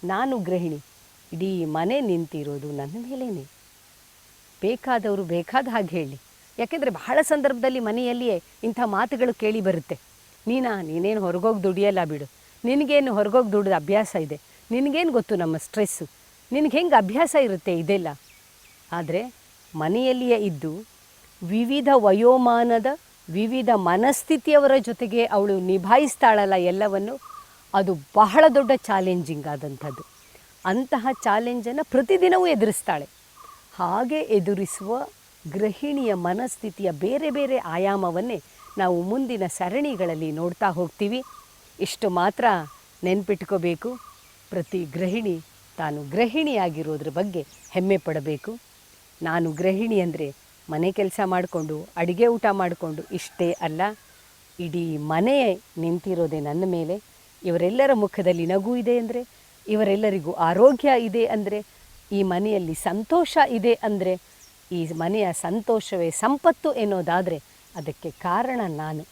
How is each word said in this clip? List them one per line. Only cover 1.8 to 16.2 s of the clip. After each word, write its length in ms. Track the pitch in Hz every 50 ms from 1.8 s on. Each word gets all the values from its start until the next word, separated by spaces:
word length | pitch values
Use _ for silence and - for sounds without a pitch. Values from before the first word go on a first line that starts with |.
| 165 185 247 285
ನಿಂತಿರೋದು 720 | 277 220 180 170 165 156 - 156 147 143 143 143 135 147 147
ನನ್ನ 320 | 139 139 143 156 226 240 247
ಮೇಲೇನೆ." 320 | 262 262 262 247 208 160 135 139 _ _ _ _ _ _ _ _ _ _ _ _ _ _ _ _ _ _ _ _ _ _
ಬೇಕಾದವರು 640 | - 190 240 247 - 262 254 233 185 220 202 196 196
ಬೇಕಾದ 440 | 165 170 175 165 - - 262 277 254
ಹಾಗೆ 180 | 226 233 202 165
ಹೇಳಿ, 300 | 156 180 156 135 139 131 - _ _ _ - _ _ -
ಯಾಕೆಂದ್ರೆ 320 | 233 226 - 330 277 262
ಬಹಳ 280 | 196 160 - - 254 285 311
ಸಂದರ್ಭದಲ್ಲಿ 580 | - 311 294 269 277 269 240 226 262 254 254
ಮನೆಯಲ್ಲಿಯೇ 640 | 233 214 214 240 254 240 240 240 247 240 208 170 - - - - -
ಇಂಥ 160 | 226 220 - 240
ಮಾತುಗಳು 500 | 220 202 190 226 240 - 233 247 247 226
ಕೇಳಿ 260 | - - 214 220 226
ಬರುತ್ತೆ. 380 | 196 190 180 165 143 - 160 131 _ _ - - - _ _ _ _
"ನೀನಾ, 360 | 214 233 262 254 240 220 196 180
ನೀನೇನು 380 | 156 156 170 175 196 220 214
ಹೊರಗೋಗಿ 420 | 190 180 170 180 175 220 226 208 180
ದುಡಿಯಲ್ಲ 420 | 196 185 180 196 202 202 190 175
ಬಿಡು, 260 | 156 156 147 143 135 _ _ - - - - -
ನಿನಗೇನು 500 | 233 262 285 294 254 294 285 277 262 226
ಹೊರಗೋಗಿ 380 | 202 208 208 202 254 254 214 196
ದುಡಿದ 200 | 208 208 196 190
ಅಭ್ಯಾಸ 440 | 165 151 147 202 208 220 - -
ಇದೆ, 240 | 190 160 147 147 143 _ _ - - - -
ನಿನಗೇನು 420 | 226 247 269 294 277 311 349 330 269
ಗೊತ್ತು 240 | 240 - - 214
ನಮ್ಮ 200 | 185 180 160 160
ಸ್ಟ್ರೆಸ್ಸು, 500 | 160 - - - 214 214 - - - 165 143 _ _